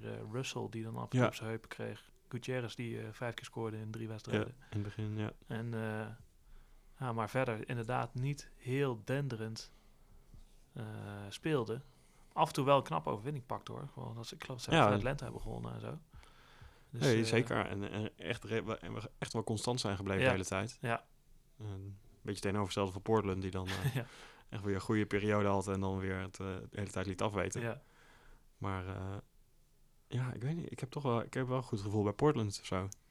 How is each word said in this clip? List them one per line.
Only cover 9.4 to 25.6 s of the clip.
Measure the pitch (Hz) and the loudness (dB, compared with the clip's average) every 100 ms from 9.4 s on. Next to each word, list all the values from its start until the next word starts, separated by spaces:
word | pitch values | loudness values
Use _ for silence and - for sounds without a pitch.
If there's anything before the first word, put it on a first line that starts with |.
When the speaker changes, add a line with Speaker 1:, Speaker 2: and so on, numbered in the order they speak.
| 110 113 - - - - - - - - - - - | -4 -6 -10 -16 -20 -20 -20 -20 -20 -20 -20 -20 -16
Speaker 1:
eh, | - 110 107 101 101 101 | -12 -10 -8 -8 -8 -8
speelde. | 101 165 151 110 117 - - - - - | -4 2 2 2 -2 -6 -18 -20 -20 -6
Af | - 160 | 2 4
en | |
toe | - | 4
wel | 135 139 | 8 8
een | |
knappe | 131 160 - | 6 0 0
overwinning | 104 113 147 - | 0 -2 -6 -4
pakte, | 107 - | -6 -6
hoor. | 113 139 | -8 -8
Gewoon | - 123 113 | -8 -8 -8
als, | 113 | -10
ik | - | -10
geloof | - 127 | -8 -8
dat | - | 4
ze | 160 | 8
Speaker 2:
Ja. | |
Speaker 1:
vanuit | 113 104 | 8 8
Lente | 117 143 | 2 -2
hebben | 120 117 | -4 -6
gewonnen | 113 117 117 | -6 -6 -6
en | 113 | -6
zo. | 110 147 - - - - - - - - - | -6 -8 -12 -20 -20 -20 -20 -20 -20 -20 -14
Dus, | 117 | 2
Speaker 2:
Nee, | 143 113 | 6 6
Speaker 1:
eh, | 110 | 6
Speaker 2:
zeker. | 113 120 - 98 | 4 4 2 2
En, | 101 101 | 0 -2
en | 101 110 - | -2 -4 -4
echt | 82 113 | -6 -6
re-, | 104 110 | -2 -2
wel, | 92 110 | -2 -4
en | 87 110 107 - | -6 -8 -8 -8
echt | 131 | -4
wel | 117 | -2
constant | 110 107 - 123 | 0 0 0 0
zijn | 113 95 | 0 0
gebleven | 98 98 | 2 4
Speaker 1:
Ja. | 131 | 4
Speaker 2:
de | |
hele | 98 92 | 4 2
tijd. | 95 107 - | -2 -2 -4
Speaker 1:
Ja. | 123 117 - - - - - - | -2 -2 -4 -20 -20 -20 -20 -12
Speaker 2:
Een | 107 95 98 98 - - | -10 -8 -10 -14 -16 -10
beetje | - 101 | -6 -2
tegenovergestelde | 101 101 98 - 101 | 2 2 2 2 2
van | 92 | 0
Portland, | 98 110 98 95 | 4 4 4 2
die | 95 | 0
dan, | 92 92 | -2 -2
eh, | 95 110 | 0 0
Speaker 1:
<laughs> | |
Ja. | 127 117 - - - - | 0 -4 -8 -18 -20 -10
Speaker 2:
echt | 110 | -4
weer | 101 | 0
een | 98 | 0
goede | - 110 104 | 4 4 4
periode | 101 104 104 101 | 2 4 4 4
had | 98 | 4